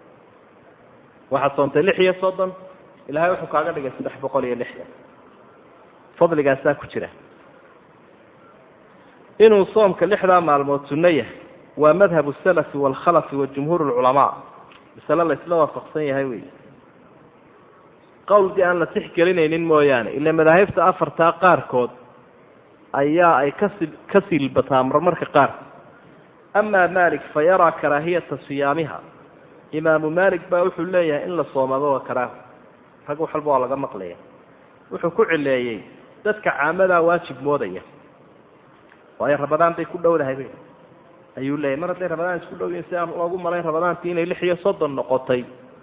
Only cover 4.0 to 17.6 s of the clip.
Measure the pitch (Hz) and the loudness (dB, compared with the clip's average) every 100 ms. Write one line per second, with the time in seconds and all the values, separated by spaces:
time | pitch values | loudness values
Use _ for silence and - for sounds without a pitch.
4 | 131 120 135 135 127 120 - - - - | -10 -8 -6 -4 -4 -6 -8 -12 -20 -20
5 | - - - - - - - - - - | -20 -20 -20 -20 -20 -20 -20 -20 -20 -20
6 | - - 170 156 139 135 151 139 - 117 | -10 0 2 2 2 2 0 -2 -6 -10
7 | 82 - - - - - - - _ _ | -10 -14 -20 -20 -20 -20 -20 -20 _ _
8 | - - _ - 1077 - - _ - - | -20 -20 _ -20 -20 -20 -20 _ -20 -20
9 | - - - - 220 208 185 214 202 - | -20 -20 -8 4 6 6 4 2 2 2
10 | 175 202 190 180 160 143 139 139 139 143 | 0 0 4 4 4 2 0 -4 -4 0
11 | 175 147 107 - - - - - 151 165 | 2 2 -2 -10 -20 -20 -14 2 4 6
12 | 196 165 143 - 190 170 143 143 139 131 | 4 2 0 -2 0 0 0 -2 -2 0
13 | 175 160 - 139 135 139 147 170 143 120 | 2 2 2 -4 -4 -4 -2 -2 0 2
14 | 127 139 117 - - - - - - - | 2 4 2 0 -16 -20 -20 -20 -20 -14
15 | - 156 165 135 165 170 143 123 - 156 | -4 0 0 -2 -2 0 0 -2 -10 -6
16 | 147 135 135 104 - - - - - - | -4 -2 -4 -6 -12 -20 -20 -20 -20 -20
17 | - - - _ _ - | -20 -20 -20 _ _ -20